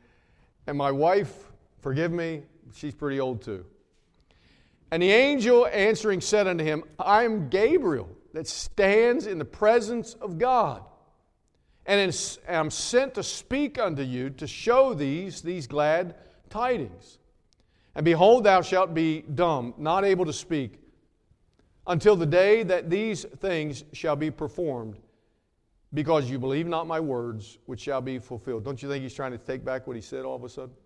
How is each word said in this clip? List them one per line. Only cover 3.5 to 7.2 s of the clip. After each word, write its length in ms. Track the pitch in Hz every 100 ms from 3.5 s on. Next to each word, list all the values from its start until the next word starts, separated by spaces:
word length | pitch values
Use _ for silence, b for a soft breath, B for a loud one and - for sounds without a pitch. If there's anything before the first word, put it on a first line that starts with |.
| 98 90 _ _ _ _ _ _ b b b b b b
"And 100 | 165
the 100 | 180
angel 560 | 214 269 285 220 247 240
answering 520 | 214 202 214 214 190
said 280 | - 208 190
unto 180 | 175 156
him, 180 | 151 - -
I 240 | - 208